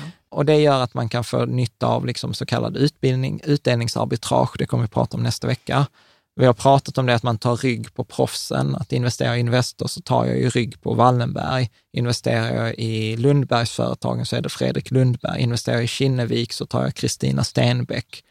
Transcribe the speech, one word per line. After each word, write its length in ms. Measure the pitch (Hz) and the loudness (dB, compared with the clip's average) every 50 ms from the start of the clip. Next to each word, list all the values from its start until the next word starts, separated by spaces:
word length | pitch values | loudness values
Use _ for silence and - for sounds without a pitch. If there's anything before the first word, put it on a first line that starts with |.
| 139 165 - _ _ _ | -10 -12 -16 _ _ _
Och 160 | - - 143 | -4 0 2
det 100 | 147 151 | 4 4
gör 240 | 151 151 147 139 131 127 | 6 6 4 4 2 0
att 100 | - - | -2 -2
man 160 | 127 120 110 | -4 -4 -2
kan 140 | - 120 117 | -2 -4 -2
få 220 | - - 123 120 | -2 0 0 0
nytta 420 | 123 123 127 123 113 - _ - | 0 0 0 0 -2 -2 _ 0
av 180 | 120 117 120 131 | 0 0 0 -2
liksom 280 | 123 120 - - 127 110 | -4 -6 -6 -6 -6 -6
så 120 | - 135 | -6 -4
kallad 320 | - 123 120 110 - 95 | -2 -2 -2 -2 -2 0
utbildning, 640 | - 135 147 - _ - 131 127 127 131 135 - - - | 2 2 0 2 _ 0 0 2 0 0 -2 -4 -4 -2
utdelningsarbitrage, 1120 | 151 143 147 - 127 123 120 117 117 - 113 113 123 127 117 - - 127 123 127 - - | 0 0 0 2 0 0 2 0 -2 -2 -2 -2 -2 -2 -4 -2 0 2 2 2 2 0
det 80 | - - | -4 -4
kommer 180 | - - 120 117 | -2 0 0 -2
vi 40 | |
prata 300 | 107 - 123 123 - - | 0 0 -2 -2 0 -2
om 60 | 110 117 | -2 -2
nästa 240 | 120 - - - | -2 -2 -2 -2
vecka. 400 | 117 127 - _ - 127 131 143 - _ _ _ _ _ _ _ _ _ | -2 -2 -2 _ -2 0 0 0 0 _ _ _ _ _ _ _ _ _
Vi 100 | - 127 | 4 4
har 80 | 127 117 | 4 4
pratat 440 | - - 139 139 139 - - - | 4 4 4 4 4 2 -2 -2
om 80 | - 131 | 0 2
det 100 | 123 120 | 2 2
att 80 | 113 - | 2 0
man 140 | 123 113 | -2 -2
tar 180 | 107 - 123 120 | 0 0 -2 0
rygg 380 | 113 - 131 117 110 113 - - | 0 0 -2 -2 -2 -6 -8 -8
på 100 | - 123 | -10 -10
proffsen, 720 | - - - 131 - - - - - - 131 135 143 - | -6 -2 -2 -2 0 -2 -6 -6 -4 -2 -2 0 0 -2
att 160 | - - - 135 | -4 -4 -2 -2
investera 440 | 127 123 120 - - 135 120 120 | 0 0 -2 0 0 -2 0 0
i 20 | 120 | 0
Investor 480 | 120 117 120 127 123 - - - - | 0 2 2 2 0 0 -4 -6 -6
så 140 | - - - | -6 -6 -8
tar 240 | - - 123 120 120 | -4 0 0 2 2
jag 120 | 123 120 | 2 0
ju 120 | 127 127 127 | 0 0 2
rygg 320 | - 123 117 - - - | 0 0 -2 -2 -6 -6
på 120 | - - 117 | -6 -2 2
Wallenberg, 760 | 117 117 127 123 123 117 123 - - - - 135 131 123 110 - _ _ _ - | 4 4 4 4 2 0 -2 -4 -4 -4 -2 -2 -2 -2 -4 -6 _ _ _ -6
investerar 640 | - 120 120 117 - - 120 117 113 113 117 123 | -4 -2 -2 -2 -2 -2 0 0 0 0 -2 -2
jag 200 | 120 113 113 - - | -2 -2 -4 -4 -4
i 380 | 117 113 113 110 110 110 113 | -4 -4 -2 -2 -2 -2 -2
Lundbergsföretagen 1080 | 117 120 143 143 143 127 - 131 117 117 - - - - - - - - 123 123 117 120 | 2 2 4 4 4 2 2 0 0 0 0 -2 -2 -2 -2 -2 -2 -2 -2 -2 -2 -2
så 100 | - - | -2 -2
är 60 | 120 | -4
det 80 | - 139 | -4 -4
Fredrik 420 | - - - - - 139 - - | -4 -2 -2 0 0 -2 -4 0
Lundberg, 500 | 127 131 127 127 120 - - - - - | 2 4 4 4 2 0 -2 -4 -2 0
investerar 340 | 123 120 120 117 - 120 120 | 0 0 0 -2 -2 -2 0
jag 80 | 117 117 | 0 0
i 40 | |
Kinnevik 640 | 117 - - 139 135 131 127 120 113 117 117 117 - - | -2 -2 0 0 0 2 0 0 0 -2 -2 -2 -4 -6
så 120 | - - | -8 -6
tar 180 | - - 127 - | -4 -2 -2 -2
jag 120 | - - | -2 -2
Kristina 480 | - - - - - - 65 67 135 123 | -2 -4 -4 -2 -2 -2 0 0 0 -2
Stenbeck. 800 | - - - 123 120 123 123 120 - - 123 - _ - - - _ | 0 0 2 2 2 2 0 -2 -4 -6 -6 -8 _ -16 -20 -20 _